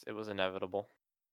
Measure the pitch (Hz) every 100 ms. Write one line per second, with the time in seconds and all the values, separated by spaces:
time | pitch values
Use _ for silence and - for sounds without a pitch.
0 | - 107 107 98 92 95 95 98 107 _
1 | _ _ _